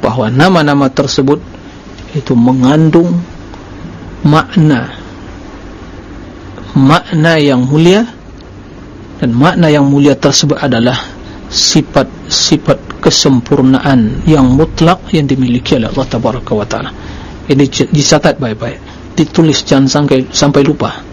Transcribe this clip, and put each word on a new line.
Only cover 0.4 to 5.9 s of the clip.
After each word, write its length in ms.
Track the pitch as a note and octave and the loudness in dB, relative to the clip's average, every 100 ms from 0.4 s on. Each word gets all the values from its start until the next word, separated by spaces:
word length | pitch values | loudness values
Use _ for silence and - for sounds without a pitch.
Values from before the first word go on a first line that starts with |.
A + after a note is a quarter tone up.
| F3 F3+ D3 C#3+ C#3 | 4 4 2 2 2
tersebut 480 | C3+ C3+ - C3+ D3 - - - - - - - | 0 -2 0 2 0 -2 -18 -18 -20 -20 -18 -8
itu 240 | D#3 - B2 | -8 0 2
mengandung 720 | A#2+ C3 B2+ D3+ D#3+ D#3+ F3 F3 F3 - - - - - - - - - | 4 4 4 4 4 4 2 0 -4 -14 -16 -18 -18 -16 -16 -16 -16 -2
makna, 720 | - D#3 D#3 - D#3 C3 - - - - - - - - - - - | 2 2 2 2 4 2 -2 -12 -16 -18 -16 -16 -18 -18 -18 -18 -18